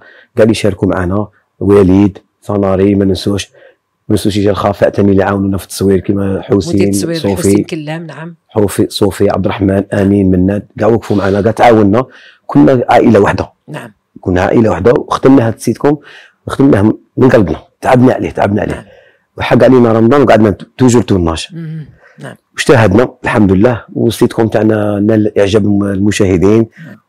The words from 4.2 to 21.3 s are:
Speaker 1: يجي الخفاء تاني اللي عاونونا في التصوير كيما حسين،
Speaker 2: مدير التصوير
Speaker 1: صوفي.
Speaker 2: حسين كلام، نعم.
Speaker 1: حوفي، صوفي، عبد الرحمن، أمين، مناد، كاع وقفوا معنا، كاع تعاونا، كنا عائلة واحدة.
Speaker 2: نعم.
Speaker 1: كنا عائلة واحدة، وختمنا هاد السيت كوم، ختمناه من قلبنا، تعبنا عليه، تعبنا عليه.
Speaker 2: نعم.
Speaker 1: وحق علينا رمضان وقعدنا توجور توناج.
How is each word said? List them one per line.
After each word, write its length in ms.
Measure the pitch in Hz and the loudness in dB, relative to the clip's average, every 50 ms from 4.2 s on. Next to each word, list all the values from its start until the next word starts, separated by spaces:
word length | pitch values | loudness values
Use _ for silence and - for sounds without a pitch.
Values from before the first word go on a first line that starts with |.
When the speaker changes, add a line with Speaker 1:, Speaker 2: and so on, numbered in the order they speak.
| - 107 92 | -2 -2 -2
Speaker 1:
يجي 140 | 104 95 107 | 0 0 -2
الخفاء 380 | 95 - - 104 98 - - - | -2 0 -2 -4 -2 0 -2 -2
تاني 240 | - - 101 101 | 0 0 2 2
اللي 100 | 95 98 | 2 2
عاونونا 360 | 95 98 101 98 98 98 98 92 | 0 0 -2 -2 -2 -4 -4 -6
في 60 | - | -8
التصوير 360 | - - - 95 98 98 90 | -10 -8 -4 0 0 0 0
كيما 420 | - - 98 98 98 98 95 90 | -2 -4 -4 -4 -4 -4 -6 -6
حسين، 320 | - - - 101 - 170 101 | -4 -2 -2 -2 0 -2 -2
Speaker 2:
مدير 140 | 98 98 101 | -2 0 0
التصوير 300 | 98 98 95 165 165 160 | -2 -2 -4 -4 -6 -4
Speaker 1:
صوفي. 180 | - 101 95 | -4 -4 -4
Speaker 2:
حسين 280 | 90 - 98 101 104 - | -2 0 0 0 0 -2
كلام، 420 | - 175 156 147 151 156 170 170 | -4 -8 -10 -8 -10 -10 -12 -12
نعم. 300 | 156 139 139 160 170 165 _ _ _ | -14 -16 -16 -18 -18 -20 _ _ _
Speaker 1:
حوفي، 380 | - 110 104 95 - - - - | -4 -2 -2 -2 -2 -2 -4 -4
صوفي، 420 | - - 107 98 - - 101 98 | -2 -2 -2 -2 -2 -2 -2 -2
عبد 140 | 92 98 92 | -2 -2 -4
الرحمن، 500 | 101 - - 98 98 98 101 98 - - | -4 -4 -4 -2 -2 -2 -2 -2 -4 -2
أمين، 360 | 104 95 98 101 101 95 92 | -2 0 0 2 2 2 0
مناد، 360 | 92 90 92 98 101 104 - - _ - | 0 0 0 -2 -2 -6 -8 -12 _ -4
كاع 100 | - 113 | 0 0
وقفوا 280 | 117 107 - - 107 | 0 0 -2 -4 -4
معنا، 240 | 107 - 95 98 101 | -2 -2 -2 -2 0
كاع 120 | 92 110 | 0 -2
تعاونا، 540 | 107 - 113 123 113 110 104 98 104 123 131 - - - - - _ _ _ | 0 2 2 4 4 4 4 2 2 0 -2 -4 -10 -20 -20 -20 _ _ _
كنا 380 | - - 143 147 143 135 120 - - | -2 2 4 4 4 4 2 2 2
عائلة 320 | 120 120 - 120 110 101 | 2 2 4 4 4 4
واحدة. 320 | 101 - - - 78 - _ _ _ - | 2 2 0 -4 -6 -8 _ _ _ -18
Speaker 2:
نعم. 240 | 156 139 - - - _ _ _ - - | -18 -18 -18 -20 -20 _ _ _ -20 -10
Speaker 1:
كنا 220 | - 95 87 90 | -4 -2 -2 0
عائلة 280 | 95 - - 120 113 104 | 0 0 2 2 2 0
واحدة، 220 | - 87 - 117 | 0 0 0 0
وختمنا 540 | 139 - - - - - - 139 135 135 117 | 0 0 -2 -6 -4 0 2 2 2 2 0
هاد 80 | 113 110 | -2 -4
السيت 240 | - - 120 110 - | -6 -6 -6 -4 -2
كوم، 220 | - 143 151 151 - - - - - _ _ _ _ | -2 -2 -2 -4 -6 -14 -20 -20 -20 _ _ _ _
ختمناه 460 | 107 - - 135 139 135 101 101 110 - - _ _ _ | -6 -2 0 2 2 2 2 2 0 0 -4 _ _ _
من 120 | - 127 127 | 0 2 4
قلبنا، 340 | 127 117 95 80 78 - - _ _ _ | 4 4 2 0 -4 -8 -10 _ _ _
تعبنا 320 | - - 131 123 127 127 | -2 0 2 4 4 2
عليه، 180 | 107 98 101 76 | 2 0 -4 -6
تعبنا 320 | - - - 117 101 98 | -4 -4 -4 -2 -2 -2
عليه. 120 | 85 - - | -4 -6 -8
Speaker 2:
نعم. 100 | - - - - - _ _ _ _ _ _ _ - | -10 -14 -18 -20 -20 _ _ _ _ _ _ _ -8
Speaker 1:
وحق 260 | - - 139 120 120 | -2 0 2 4 4
علينا 280 | 120 131 123 120 113 | 4 4 4 4 4
رمضان 300 | 110 113 113 117 135 147 | 4 2 2 4 4 2
وقعدنا 280 | 131 104 113 107 110 104 | 4 4 4 4 2 2
توجور 520 | 92 - - - _ - 127 123 117 120 | 0 -2 -8 -12 _ 0 2 2 2 2
توناج. 440 | 95 - 101 90 85 82 | 2 0 0 0 0 -2